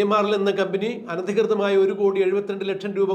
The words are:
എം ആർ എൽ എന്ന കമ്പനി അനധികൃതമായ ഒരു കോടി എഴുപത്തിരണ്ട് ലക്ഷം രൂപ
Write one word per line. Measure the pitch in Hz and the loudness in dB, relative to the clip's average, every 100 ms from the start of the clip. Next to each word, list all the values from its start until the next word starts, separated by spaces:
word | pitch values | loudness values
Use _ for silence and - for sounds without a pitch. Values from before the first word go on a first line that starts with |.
എം | 202 214 | 2 2
ആർ | 202 | 2
എൽ | 208 | 2
എന്ന | 196 190 | 0 0
കമ്പനി | 185 190 220 240 - | 0 -2 -4 -6 -8
അനധികൃതമായ | 170 185 208 208 208 202 196 | -6 -2 0 0 0 2 2
ഒരു | 190 202 | 2 2
കോടി | 202 190 185 | 2 2 2
എഴുപത്തിരണ്ട് | 202 202 196 196 | 0 -2 -6 -6
ലക്ഷം | 190 208 190 | -6 -4 0
രൂപ | 196 | 0